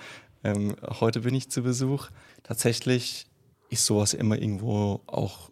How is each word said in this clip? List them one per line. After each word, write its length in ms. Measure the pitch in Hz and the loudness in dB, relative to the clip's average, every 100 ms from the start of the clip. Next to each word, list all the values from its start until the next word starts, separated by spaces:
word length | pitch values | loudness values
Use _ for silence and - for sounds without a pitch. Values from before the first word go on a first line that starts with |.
| - - - _ | -12 -20 -20 _
ähm, 340 | 110 101 101 - | -2 0 -2 -4
auch 200 | - - | -8 0
heute 180 | 113 117 | 0 2
bin 140 | 120 131 | 0 -2
ich 140 | - | -2
zu 120 | 135 | -2
Besuch. 440 | 123 123 131 139 - - - - | 0 0 0 -2 -6 -16 -20 -18
Tatsächlich 840 | - 113 120 117 127 127 - - - _ _ _ _ | -6 0 2 2 2 2 0 -8 -14 _ _ _ _
ist 160 | 117 - | 0 4
sowas 280 | 104 104 | 4 4
immer 240 | - 110 107 | 2 2 2
irgendwo 600 | 110 98 110 104 101 - - | 0 -2 0 2 2 0 -4
auch 460 | - 98 - - | -2 -2 -4 -16